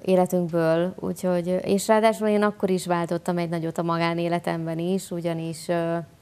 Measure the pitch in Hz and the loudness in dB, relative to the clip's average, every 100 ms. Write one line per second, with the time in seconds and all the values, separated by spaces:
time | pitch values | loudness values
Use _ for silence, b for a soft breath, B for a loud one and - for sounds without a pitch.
0 | - 185 180 180 175 165 160 165 175 185 | 2 2 2 0 0 0 2 2 0 -4
1 | 185 175 185 175 175 185 - 196 208 220 | -6 -4 -2 0 0 -2 0 0 4 4
2 | 220 214 214 208 208 208 190 185 175 175 | 4 2 2 4 4 2 0 0 0 -2
3 | 170 170 175 175 170 170 160 165 170 165 | 0 -2 -2 -2 -2 -2 -4 -2 0 0
4 | 170 170 170 175 170 170 165 165 175 190 | 0 0 0 -2 -2 -4 -4 -2 -2 -2
5 | - 175 170 165 165 160 - 170 165 170 | -2 -6 -4 -4 -6 -6 -2 -2 0 -2
6 | 165 b | -6 b